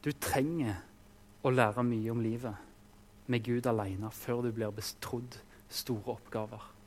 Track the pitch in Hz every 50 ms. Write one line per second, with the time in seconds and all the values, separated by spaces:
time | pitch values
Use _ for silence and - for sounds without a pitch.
0 | - 143 147 - - - - 139 131 151 170 170 139 113 98 87 - - - -
1 | - - - - - - - - - 139 127 127 120 107 104 120 123 120 120 110
2 | 110 113 117 120 113 113 113 120 123 120 104 92 - - - - - - - -
3 | - - - - - - 123 120 110 117 120 120 120 127 113 110 104 95 95 95
4 | 104 113 - - - - 120 120 120 123 113 113 113 107 101 107 107 - - -
5 | - - - 120 123 123 - - - - - - - - - - - - 127 107
6 | 101 123 117 107 - - - 113 107 107 117 107 - - - - -